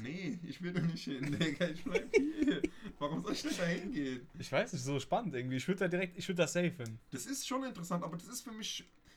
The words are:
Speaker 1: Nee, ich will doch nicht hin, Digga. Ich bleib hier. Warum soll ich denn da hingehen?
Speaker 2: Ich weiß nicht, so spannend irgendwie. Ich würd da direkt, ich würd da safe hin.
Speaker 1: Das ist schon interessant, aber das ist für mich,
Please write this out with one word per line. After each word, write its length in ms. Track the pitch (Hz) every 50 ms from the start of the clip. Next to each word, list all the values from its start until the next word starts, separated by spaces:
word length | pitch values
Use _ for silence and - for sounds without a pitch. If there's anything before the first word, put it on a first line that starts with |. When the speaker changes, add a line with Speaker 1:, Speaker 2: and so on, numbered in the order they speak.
Speaker 1:
Nee, 360 | 110 131 165 196 185 247 214 175
ich 180 | 165 - 135 -
will 120 | 175 180 180
doch 80 | 175
nicht 220 | 165 170 165 - -
hin, 340 | 165 143 123 135 147 - 104
Digga. 300 | 165 156 143 - 175 156
Ich 140 | 151 - -
bleib 300 | - 180 - - - -
hier. 460 | 403 277 311 320 302 285 294 - - - - - - 220 196 - -
Warum 240 | 196 143 160 180
soll 100 | 180 208
ich 100 | - -
denn 140 | - 311 285
da 80 | 190 175
hingehen? 640 | 170 180 - - 202 - 147 139 131 127 123 - - - 170
Speaker 2:
Ich 140 | - -
weiß 220 | 135 160 226 - 185
nicht, 100 | 127 123
so 160 | 139 143 131
spannend 340 | - - 170 226 247 165 135
irgendwie. 220 | 123 127 127 131
Ich 100 | 127 -
würd 140 | 175 196 196
da 80 | 196 170
direkt, 300 | 180 180 190 180 - -
ich 100 | - -
würd 100 | 180 175
da 80 | 160
safe 220 | - - 175 180 165 -
hin. 220 | - 120 113 110 - - -
Speaker 1:
Das 120 | - 131 -
ist 220 | 262 277 - - -
schon 160 | 254 262 269
interessant, 400 | 247 180 175 170 - 180 170 165
aber 140 | 160 170 165
das 80 | - 202
ist 140 | 247 -
für 100 | - 240
mich, 340 | 220 220 202 - - - 156 - - - _ - -